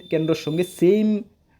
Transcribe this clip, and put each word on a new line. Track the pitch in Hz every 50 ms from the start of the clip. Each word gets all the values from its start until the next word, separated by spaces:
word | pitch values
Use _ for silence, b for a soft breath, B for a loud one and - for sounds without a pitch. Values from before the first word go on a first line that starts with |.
| - -
কেন্দ্রের | 170 156 160 156 160
সঙ্গে | 160 - 151 156 170 180
সেম, | 180 - - 170 180 202 214 214 214 214 202 - - _ _ _ _ _ _